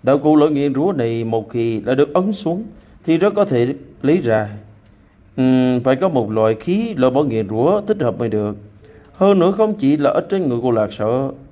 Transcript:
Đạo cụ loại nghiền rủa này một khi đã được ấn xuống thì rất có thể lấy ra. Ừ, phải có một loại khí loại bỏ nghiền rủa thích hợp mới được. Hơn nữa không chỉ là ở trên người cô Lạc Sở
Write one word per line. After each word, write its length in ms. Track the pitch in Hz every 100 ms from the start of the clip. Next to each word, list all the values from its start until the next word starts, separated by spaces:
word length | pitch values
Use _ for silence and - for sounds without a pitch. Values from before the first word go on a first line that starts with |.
Đạo 160 | 127 139
cụ 180 | 147 156
loại 140 | 151
nghiền 240 | 143 143
rủa 180 | 131 175
này 320 | 170 117 113
một 260 | 113 113 107
khi 300 | 120 117 110
đã 140 | 107
được 200 | 131 143
ấn 180 | 147 190
xuống 320 | 202 165 175 226 - - - -
thì 120 | 165
rất 160 | 196
có 100 | 202
thể 300 | 202 123 123 139 - -
lấy 160 | 131 175
ra. 300 | 127 110 104 104 - - _ - _ _ _ -
Ừ, 60 | 131 131 127 127
phải 120 | 127 131
có 120 | 190
một 220 | 143 104
loại 240 | 110 110
khí 400 | 110 - 190 226 180
loại 140 | 127
bỏ 120 | 131
nghiền 260 | 151 113 101
rủa 320 | 110 139 208
thích 200 | 202 208
hợp 180 | 123 -
mới 100 | 117
được. 280 | 107 104 104 - - - - -
Hơn 240 | - 190 196
nữa 140 | 175
không 220 | 196 214
chỉ 220 | 208 135 147
là 140 | 139
ở 100 | - -
trên 200 | 196 160
người 100 | 120
cô 80 | 127
Lạc 220 | 117 104
Sở 380 | - 110 127 135 - -